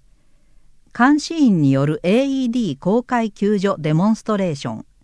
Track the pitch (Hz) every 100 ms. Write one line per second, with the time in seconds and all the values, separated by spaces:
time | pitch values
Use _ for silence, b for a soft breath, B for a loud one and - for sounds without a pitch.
0 | _ _ _ _ _ _ - _ _ -
1 | 254 294 - 330 269 180 139 135 143 156
2 | 175 220 277 269 254 247 208 139 175 226
3 | 240 247 220 - 202 208 196 180 151 156
4 | 202 220 - 208 185 143 160 110 - _